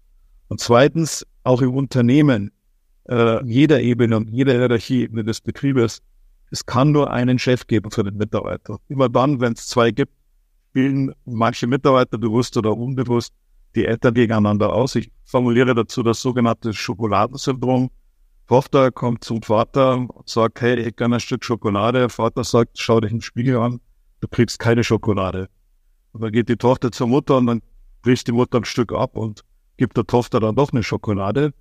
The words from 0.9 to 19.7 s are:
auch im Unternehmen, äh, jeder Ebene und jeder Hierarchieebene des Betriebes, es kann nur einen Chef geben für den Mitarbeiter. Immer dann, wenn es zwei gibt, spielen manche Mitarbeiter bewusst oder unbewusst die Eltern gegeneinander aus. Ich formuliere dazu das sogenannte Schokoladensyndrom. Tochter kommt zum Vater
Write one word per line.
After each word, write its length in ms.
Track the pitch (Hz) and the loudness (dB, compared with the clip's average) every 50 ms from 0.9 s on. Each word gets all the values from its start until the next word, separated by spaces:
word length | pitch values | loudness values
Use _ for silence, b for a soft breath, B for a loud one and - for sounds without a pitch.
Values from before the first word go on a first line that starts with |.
| 147 165 160 143 - - - _ _ _ - | 4 0 -4 -2 -4 -10 -14 _ _ _ 0
auch 180 | 123 127 120 131 | 0 2 2 2
im 120 | 127 123 | 0 0
Unternehmen, 800 | 135 139 - - 127 120 120 127 151 151 143 127 104 98 104 _ _ _ _ _ _ _ _ _ _ _ - | -2 -4 -2 0 2 4 4 6 6 6 4 4 2 -2 -6 _ _ _ _ _ _ _ _ _ _ _ -4
äh, 360 | 123 120 117 113 113 110 131 | 0 2 2 2 2 0 -2
jeder 360 | 120 113 131 147 151 151 123 | -2 2 2 4 4 4 4
Ebene 360 | 117 120 123 117 123 113 113 | 2 0 2 2 2 2 2
und 140 | 110 113 110 | 0 -2 -2
jeder 220 | 110 123 135 135 127 | -2 -2 0 2 2
Hierarchieebene 720 | 123 127 120 120 113 - - 135 123 117 - 110 113 107 | 2 2 2 0 0 -2 -2 -2 -2 -2 -2 -4 -6 -6
des 160 | 110 110 - | -6 -6 -6
Betriebes, 600 | - - - - - 139 135 131 117 110 - - _ _ _ _ _ _ _ _ _ - | -6 -10 -10 -4 -4 -2 2 2 0 0 -2 -8 _ _ _ _ _ _ _ _ _ -14
es 140 | - - - | -14 -14 -10
kann 280 | - - 123 135 151 147 | -4 0 2 2 4 4
nur 180 | 147 139 - | 2 2 0
einen 280 | - 120 123 123 127 123 | 0 -2 0 0 0 0
Chef 280 | - 131 127 123 - | 0 0 0 0 0
geben 240 | - 117 107 98 107 | -2 -2 -2 -2 -2
für 140 | - - 101 | -4 -4 -4
den 120 | 101 101 | -4 -4
Mitarbeiter. 640 | 104 107 107 - 104 - 95 90 - _ - 107 - _ - | -6 -6 -4 -4 -6 -6 -6 -10 -10 _ -14 -14 -14 _ -10
Immer 200 | 147 135 131 120 | -2 -2 -2 0
dann, 320 | 123 127 127 143 147 120 | 2 2 2 2 0 0
wenn 140 | 127 117 113 | -2 -2 -4
es 120 | - - | -4 -10
zwei 240 | - - 123 117 117 | -6 -2 0 2 2
gibt, 220 | 107 135 139 - _ _ _ _ _ _ _ _ _ _ _ _ | 2 0 -4 -4 _ _ _ _ _ _ _ _ _ _ _ _
spielen 420 | - 135 131 139 135 139 135 135 - _ - | -2 0 0 0 0 0 -2 -4 -6 _ -14
manche 420 | 131 120 110 113 117 120 - - | -10 -4 -2 0 -2 -2 -2 -2
Mitarbeiter 500 | 120 131 139 - 143 131 127 127 - - | -2 -2 2 2 4 4 4 2 2 -2
bewusst 400 | 110 120 113 107 123 127 - - | -4 -4 0 0 0 0 0 -2
oder 200 | 123 107 110 104 | -2 0 0 0
unbewusst 580 | 117 120 131 135 127 123 123 120 117 - - _ _ _ _ _ _ _ _ - | -2 -4 -6 -4 -4 -2 -2 -2 -2 -2 -4 _ _ _ _ _ _ _ _ -2
die 100 | 117 104 | -2 0
Eltern 300 | - 113 - - 127 117 | 0 -2 0 0 0 4
gegeneinander 580 | 123 120 107 113 107 104 104 104 101 104 101 - | 4 2 2 4 2 2 2 2 2 0 0 0
aus. 220 | 107 127 135 - | 0 -2 0 -2
Ich 160 | 123 110 - _ _ - | -4 -6 -6 _ _ -18
formuliere 500 | _ - 127 123 120 117 120 131 123 127 | _ -2 0 0 2 4 4 4 4 2
dazu 280 | 117 110 - - - 110 | 0 0 -2 -4 -2 0
das 200 | 117 113 - - | 0 0 0 -2
sogenannte 500 | 135 117 127 117 117 113 - - 117 104 | -4 -2 0 0 0 0 -2 -4 -8 -6
Schokoladensyndrom. 1200 | - - - 110 87 113 107 101 98 107 120 131 139 - 151 131 127 123 123 127 127 127 127 - _ _ _ _ _ _ _ _ _ _ | -6 -6 -8 -6 -6 -4 -2 0 0 0 0 -2 -8 -4 -4 -4 -2 0 0 0 0 0 -2 -6 _ _ _ _ _ _ _ _ _ _
Tochter 440 | - 120 127 135 - - 139 131 127 - | 2 2 2 2 2 2 2 2 2 0
kommt 320 | - 127 123 117 110 - | -2 -4 -4 -4 -6 -6
zum 180 | - 117 113 - | -6 -8 -6 -2
Vater 560 | - 107 107 117 - | -2 0 0 0 0